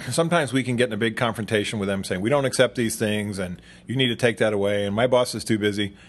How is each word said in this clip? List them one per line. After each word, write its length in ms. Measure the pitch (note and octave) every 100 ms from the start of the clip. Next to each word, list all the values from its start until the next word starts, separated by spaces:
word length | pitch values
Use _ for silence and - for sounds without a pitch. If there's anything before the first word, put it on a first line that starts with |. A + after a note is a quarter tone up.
<clears throat> 100 | -
sometimes 420 | B2 E3 E3+ C3+
we 100 | C3
can 140 | B2+ A#2+
get 120 | B2
in 40 |
a 60 | G#2+
big 180 | A2+ A2+
confrontation 640 | A#2+ A2 G2+ A2 G2+ A2
with 100 | G2
them 140 | G2
saying, 180 | F#2+ F#2
"We 80 | G#2
don't 140 | C#3+
accept 300 | C3+ - B2
these 220 | B2+ A#2 -
things, 420 | G#2+ G#2+ G#2 G2
and 240 | F2+ F2 - - -
you 80 |
need 140 | B2 B2+
to 80 | A2
take 220 | A#2+ G#2+
that 140 | A2
away, 320 | G#2 G2 G#2
and 120 | G2+ G2+
my 100 | B2+
boss 260 | B2 B2 A2+
is 80 |
too 140 | - A2
busy." 360 | G#2 G2+ G2+ -